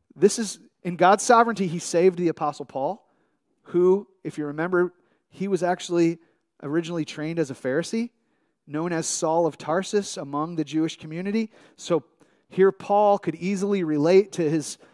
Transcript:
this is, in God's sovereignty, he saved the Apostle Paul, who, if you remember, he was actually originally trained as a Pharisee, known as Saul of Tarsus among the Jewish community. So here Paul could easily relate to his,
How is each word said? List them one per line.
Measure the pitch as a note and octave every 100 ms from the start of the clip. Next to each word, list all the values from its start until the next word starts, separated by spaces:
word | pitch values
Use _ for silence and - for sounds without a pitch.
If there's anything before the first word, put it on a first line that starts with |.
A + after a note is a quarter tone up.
| _ -
this | G3 -
is, | G#3 - _ _
in | F3+ E3+
God's | F3+ G3+
sovereignty, | - A#3 A#3 G3 F#3
he | E3+
saved | - E3+ F#3 F3
the | E3+
Apostle | - D3+ C#3+
Paul, | C#3 C3+ D3 G#3 _ _ _ _ _ _
who, | - F3 F3+ G3 - _
if | D3 D3+
you | D3
remember, | D3+ F3 F3+ F3 _ _ _ _
he | - G3
was | F3+
actually | F3 F3+ - F3 E3 E3+ _ _ _ -
originally | C#3 E3 E3 E3+
trained | D3 - D#3 E3
as | C#3
a |
Pharisee, | B2+ C3 C#3+ E3+ A3+ A#3+ _ _ _ _ _ -
known | D3+ F3
as | E3 D#3+
Saul | - D#3+ E3 E3
of | -
Tarsus | - E3+ F#3+ G#3 G3 F#3+
among | C#3 C#3+ E3 E3
the |
Jewish | C#3+ D#3 D#3+ -
community. | D#3 E3 F#3+ A3 A3 _ _ -
So | - E3 - _ _ _ _
here | F3+ F#3+
Paul | F#3+ - G3+ G#3 G3+
could | - D#3+
easily | F3+ G3 G3+ G3+
relate | D#3+ D3+ D#3 F#3+ G3+
to | - D#3
his, | D#3 C3+ - _